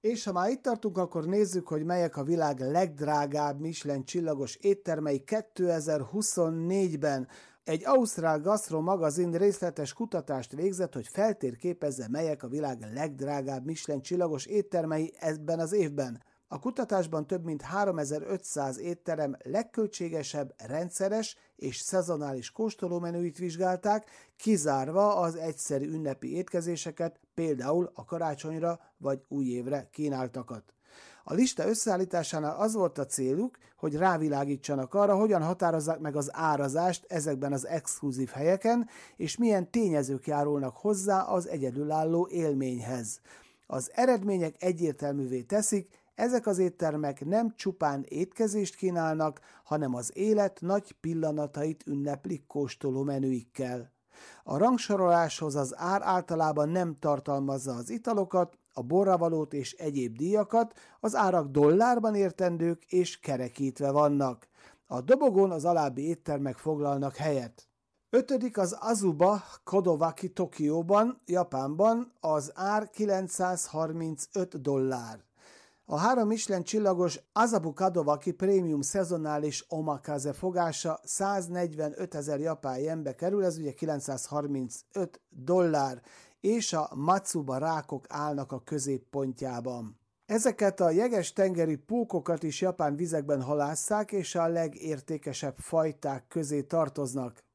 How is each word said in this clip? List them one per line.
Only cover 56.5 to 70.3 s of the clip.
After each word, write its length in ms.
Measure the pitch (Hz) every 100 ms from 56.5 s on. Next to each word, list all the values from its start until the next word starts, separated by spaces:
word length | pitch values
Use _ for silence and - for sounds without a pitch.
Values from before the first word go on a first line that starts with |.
| 147 151
nem 280 | 175 175 147
tartalmazza 760 | 156 143 139 139 139 139 135
az 160 | 120 120
italokat, 680 | 226 233 220 185 185 175 _ _
a 100 | -
borravalót 720 | 123 175 196 180 165 160 151
és 180 | 147 127
egyéb 440 | - 160 139 123 113
díjakat, 580 | 160 208 202 226 226 - - -
az 140 | 220
árak 360 | 240 202 180 143
dollárban 640 | 139 147 175 233 240 220
értendők 680 | 208 190 170 180 170 165 165
és 360 | _ 180 175 -
kerekítve 680 | - 131 123 - 135 127 139
vannak. 580 | 139 151 143 135 120 - _ - _ _
A 140 | 123
dobogón 500 | 131 262 294 190 196
az 140 | 165
alábbi 440 | 156 170 143 123 147
éttermek 480 | 170 - 147 139 123
foglalnak 600 | 156 151 143 139 139 135
helyet. 520 | 156 139 120 - - _ _ _ _
Ötödik 480 | 233 254 262 240 214
az 180 | 180 214
Azuba 640 | 220 226 196 151 180 208 - -
Kodowaki 680 | - 190 180 156 165 160 185